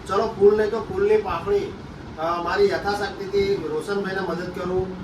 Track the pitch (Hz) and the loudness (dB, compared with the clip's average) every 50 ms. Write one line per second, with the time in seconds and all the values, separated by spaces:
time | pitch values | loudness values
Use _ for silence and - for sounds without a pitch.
0 | - - 185 202 226 208 196 190 202 208 208 214 214 202 226 220 202 - 185 190 | -6 -2 0 0 0 0 2 6 6 8 8 6 2 2 0 -2 -4 -2 -2 2
1 | 202 208 220 214 202 185 175 170 - - 202 196 160 - - - - - - - | 4 4 4 4 4 0 -4 -4 0 0 0 0 0 -2 -8 -12 -14 -14 -14 -14
2 | - - - 156 160 170 175 175 170 170 190 196 202 185 165 165 - - 202 208 | -14 -12 -8 -4 -2 -2 -2 -2 -2 0 2 4 4 4 2 0 -2 -2 -2 -2
3 | - 392 - - - 381 196 202 196 392 392 - - 440 466 - - 202 202 202 | -4 -6 -6 -8 -8 -2 0 0 2 2 0 -2 -2 -4 -4 -4 -4 -2 -2 -2
4 | 185 185 190 196 185 185 175 175 175 180 180 185 180 180 185 185 185 185 - - | -2 -2 -4 -4 -2 -4 -4 -4 -6 -6 -6 -6 -4 -2 0 0 -2 -2 -6 -10